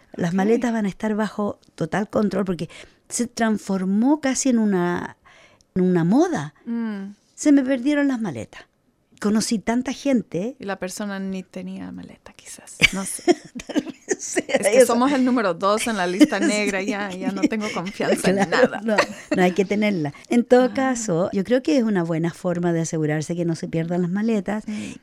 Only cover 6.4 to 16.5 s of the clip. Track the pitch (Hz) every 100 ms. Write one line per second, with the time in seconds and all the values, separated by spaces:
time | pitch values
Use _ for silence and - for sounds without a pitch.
6.4 | 147 - - 233 226 202 196 202 _ -
7.4 | 302 285 262 269 262 294 285 247 214 117
8.4 | - - - _ _ _ _ _ 208 220
9.4 | - 226 - 240 254 - 277 254 - 165
10.4 | 220 285 196 190 185 185 208 196 190 190
11.4 | - 190 185 190 185 180 180 - - -
12.4 | - - - - - 190 - - - -
13.4 | - - - 311 - - - 392 - -
14.4 | - 277 196 240 247 233 262 277 254 247
15.4 | 196 165 196 214 233 208 180 185 294 202
16.4 | 311